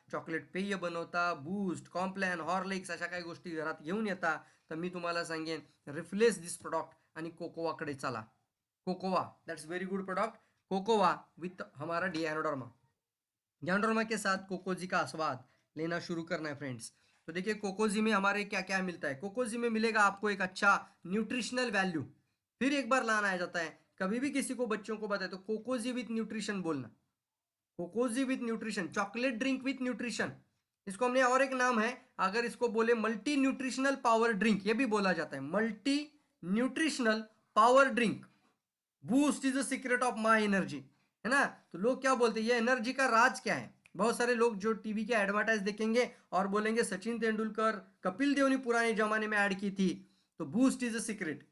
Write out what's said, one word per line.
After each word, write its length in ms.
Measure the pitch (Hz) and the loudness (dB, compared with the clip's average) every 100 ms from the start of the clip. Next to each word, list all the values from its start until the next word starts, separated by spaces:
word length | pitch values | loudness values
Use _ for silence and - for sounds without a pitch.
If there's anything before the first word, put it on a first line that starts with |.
| - | -10
चॉकलेट 400 | 156 - 160 151 | -10 -4 -6 -6
पेय 220 | 180 196 190 | -6 -4 -2
बनवता, 680 | 175 170 170 175 175 165 139 | -4 -6 -4 0 0 -2 -4
Boost, 380 | 202 190 147 131 175 | -4 -2 -4 -6 -4
Complan, 420 | 190 190 185 175 | -4 -2 -2 -2
Horlicks 520 | 156 185 185 190 185 | -2 -2 -2 -6 -6
अशा 140 | 165 170 | -6 -6
काही 180 | 180 | -6
गोष्टी 260 | 170 156 180 | -8 -10 -8
घरात 240 | 156 156 156 | -4 -4 -6
घेऊन 260 | 147 202 214 | -4 -2 -2
येता, 360 | 185 170 151 - _ - | -2 -2 -2 -6 _ -12
तर 60 | 160 | -8
मी 140 | 180 | -6
तुम्हाला 360 | 180 170 170 156 | -6 -4 -4 -4
सांगेन, 340 | 160 160 156 - _ - | -6 -6 -8 -10 _ -12
replace 480 | 143 - 196 233 185 | -10 -6 4 4 2
this 220 | 170 - | -8 -12
product 340 | 156 160 - - _ 160 | -6 -4 -6 -14 _ -10
आणि 140 | 165 | -10
कोकोआकडे 640 | 165 170 - 165 147 151 | -8 -10 -6 -6 -4 -6
चला. 300 | 135 143 117 110 _ _ _ _ _ 185 | -6 -6 -6 -10 _ _ _ _ _ -8
कोकोआ, 440 | 185 190 175 117 - - | -6 -2 -2 -2 -10 -12
that's 220 | 160 151 | -12 -8
very 180 | 180 190 | -6 -4
good 160 | 196 | -6
product. 340 | 196 196 220 - _ _ - | -4 -2 -2 -6 _ _ -6
कोकोआ 480 | 190 196 220 180 147 - - | -4 2 4 4 2 -6 -12
with 240 | 175 - - 131 | -12 -10 -14 -10
हमारा 320 | 160 170 170 | -4 -2 -2
Danoderma. 600 | 160 160 156 156 139 117 _ _ _ _ _ _ _ _ - 143 | -2 -2 -2 -2 -4 -8 _ _ _ _ _ _ _ _ -10 -2
Danoderma 440 | 196 226 226 220 | 0 2 2 0
के 80 | 220 | -2
साथ 200 | 196 190 190 | -2 -2 -2
कोकोजी 380 | 180 190 180 185 | -8 -4 -4 0
का 180 | 180 139 | 0 0
स्वाद 320 | 160 151 123 - _ _ 151 | -2 -2 -4 -10 _ _ -6
लेना 240 | 165 170 | -4 -4
शुरू 220 | - 165 | -4 -6
करना 260 | 165 170 156 | -4 -4 -4
है 60 | 135 | -6
फ्रेंड्स. 380 | 143 120 - _ _ _ - | -8 -8 -12 _ _ _ -10
तो 60 | |
देखिए 200 | 165 196 | -6 -4
कोकोजी 480 | 214 202 190 214 208 | -4 -4 0 0 2
में 100 | 220 | 2
हमारे 320 | 202 196 202 | 4 2 0
क्या-क्या 380 | 202 202 190 190 | -2 -4 -2 -2
मिलता 260 | 185 170 147 | -2 -4 -6
है। 80 | 135 | -4
कोकोजी 420 | 196 214 247 233 | -6 -4 -4 -2
में 120 | 233 | -2
मिलेगा 320 | 220 226 220 | 0 2 4
आपको 280 | 202 196 208 | 4 2 -2
एक 120 | 196 | 0
अच्छा 480 | 180 - 202 185 - _ 170 | -2 2 4 4 2 _ -4
न्यूट्रिशनल 640 | 208 220 247 208 247 247 | -2 -2 -4 -4 -2 0
वैल्यू। 300 | 202 190 160 - - _ _ _ - | 2 0 0 -6 -12 _ _ _ 0
फिर 140 | 262 | 0
एक 160 | 285 226 | 2 2
बार 140 | 262 | 2
लाना 280 | 226 214 202 | 4 2 2
आ 60 | 185 | 0
जाता 220 | 175 175 | -2 -4
है, 220 | 160 - _ - | -6 -8 _ -6
कभी 200 | 190 233 | -2 0
भी 100 | 277 | 0
किसी 260 | 277 - 240 | -2 -2 -4
को 120 | 240 | -2
बच्चों 300 | 214 214 214 | -2 -4 -6
को 100 | 208 | -2
बताए 200 | 202 185 | -4 -4
तो 100 | 190 | -8
कोकोजी 560 | - 220 220 254 240 | -6 -6 -2 -4 -2
with 180 | 247 233 | -4 -4
nutrition 440 | 226 220 220 208 202 | -4 -4 -6 -4 -4
बोलना, 360 | 165 143 113 _ _ _ _ _ _ _ _ - | -2 -4 -6 _ _ _ _ _ _ _ _ -12
कोकोजी 480 | 175 202 247 226 262 | -6 -2 0 0 0
with 160 | 262 | 0
nutrition, 460 | 233 226 220 202 165 | -2 -4 -4 -4 -4
chocolate 500 | 214 202 233 262 220 | -2 -4 -2 -2 0
drink 240 | 262 262 | -2 0
with 240 | 262 262 247 | -2 -4 -4
nutrition। 420 | 233 240 - 175 135 _ _ _ _ - | -4 -6 -4 -4 -6 _ _ _ _ -12
इसको 180 | 190 247 | -2 0
हमने 160 | 254 | 4
और 180 | 254 254 | 4 4
एक 120 | 269 | 4
नाम 260 | 262 254 233 | 2 2 4
है, 300 | 220 254 - - | 0 -2 -12 -2
अगर 260 | 185 214 240 | 0 0 -2
इसको 220 | - 240 | 0 -2
बोले 260 | 214 226 | 2 2
मल्टी 420 | 240 214 226 285 285 | 2 2 0 0 2
न्यूट्रिशनल 600 | 269 262 262 262 269 269 | 2 2 -4 0 0 2
पावर 360 | 240 226 233 | 4 4 4
ड्रिंक, 360 | 202 220 208 202 | 4 4 2 2
ये 60 | |
भी 120 | 226 262 | 2 2
बोला 280 | 208 190 | 2 2
जाता 240 | 165 151 135 | 0 -2 -6
है, 60 | |
मल्टी 760 | 139 190 226 214 269 285 294 _ _ - 170 | -2 0 0 -2 0 0 -2 _ _ -12 -2
न्यूट्रिशनल 800 | 208 254 - 320 - 220 220 220 _ _ - | 0 0 2 0 2 2 2 -2 _ _ 4
पावर 340 | 233 262 269 | 8 8 6
ड्रिंक, 360 | 220 220 139 - _ _ _ _ _ _ _ 139 | 4 2 0 -8 _ _ _ _ _ _ _ 0
boost 340 | 262 294 - | 2 4 2
is 140 | 269 | 0
the 100 | 262 | -2
secret 380 | 254 262 247 247 | -2 -4 0 0
of 120 | 247 | 0
my 260 | 214 220 220 208 | 0 4 4 4
energy, 320 | 196 143 139 - _ _ _ 214 | 2 0 -6 -12 _ _ _ 0
है 40 | |
ना? 160 | 269 240 | 2 2
तो 340 | - _ 170 | -2 _ -2
लोग 220 | 220 262 | 0 2
क्या 140 | 262 254 | 2 4
बोलते 260 | 233 220 | 2 2
हैं, 60 | 220 | 2
ये 80 | 247 | 2
एनर्जी 380 | 226 254 226 | 4 2 0
का 120 | 262 262 | 0 2
राज 340 | 226 247 - | 6 4 2
क्या 160 | 214 147 | -2 -4
है? 200 | 110 _ _ 160 | -4 _ _ 0
बहुत 220 | 220 233 | 0 2
सारे 180 | 240 240 | 2 4
लोग 200 | 233 202 | 2 2
जो 180 | 214 | -2
टीवी 320 | 220 214 214 226 | -2 -4 -4 0
के 80 | |
एडवर्टाइज 480 | 226 196 208 220 220 | 0 2 0 2 0
देखेंगे 540 | 196 208 220 226 226 - - | 0 -2 0 2 0 -4 -4
और 160 | 175 196 | -2 0
बोलेंगे, 360 | 202 214 226 | 0 2 2
"सचिन 360 | 226 185 220 233 | 0 -2 -4 -2
तेंदुलकर, 800 | 226 220 220 220 220 208 - _ | 0 0 -2 0 0 0 -8 _
कपिल 320 | 185 190 285 277 | -6 0 2 4
देव 120 | 269 | 4
ने 100 | 262 | 2
पुराने 360 | 240 233 233 | 2 2 2
जमाने 340 | 214 214 214 214 | 2 2 2 0
में 100 | 214 | 2
ऐड 220 | 202 190 | 2 2
की 120 | 202 | -4
थी।" 360 | 196 190 - - _ _ - | 2 0 0 -10 _ _ -10
तो 60 | 151 | -4
boost 380 | 190 262 - | 4 4 4
is 120 | 247 226 | -4 -4
the 140 | - | -6
secret 260 | 214 165 139 - | -6 -6 -6 -12